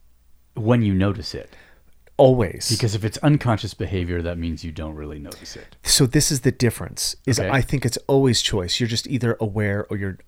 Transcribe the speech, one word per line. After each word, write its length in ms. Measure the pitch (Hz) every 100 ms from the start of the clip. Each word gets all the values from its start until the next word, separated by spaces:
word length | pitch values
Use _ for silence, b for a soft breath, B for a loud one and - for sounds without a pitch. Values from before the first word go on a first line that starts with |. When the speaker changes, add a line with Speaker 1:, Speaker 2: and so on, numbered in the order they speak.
| _ _ _ - _ -
Speaker 1:
When 280 | 107 120
you 100 | 107
notice 400 | 95 98 95 -
it. 220 | 67 - - b b _ - _ -
Speaker 2:
Always. 520 | 131 127 92 - -
Speaker 1:
Because 240 | 113 117
if 100 | 101
it's 140 | 107 -
unconscious 540 | 151 147 123 107 95
behavior, 480 | - 92 95 87 87
that 160 | 82 87
means 260 | 85 80
you 80 | 85
don't 220 | 78 78
really 240 | 76 76 76
notice 380 | 71 - - -
it. 200 | - -
Speaker 2:
So 220 | - - 131
this 260 | 156 -
is 100 | 139
the 100 | 135
difference, 640 | - 117 - - - - - -
is 140 | 117
Speaker 1:
Okay. 100 | 98
Speaker 2:
I 120 | 135
think 240 | - 139 123
it's 120 | - -
always 340 | 135 135 110
choice. 360 | - 110 87 -
You're 80 | 117
just 180 | 117 -
either 280 | 117 117 -
aware 480 | 110 104 104 101 -
or 80 | 107
you're 220 | 98 90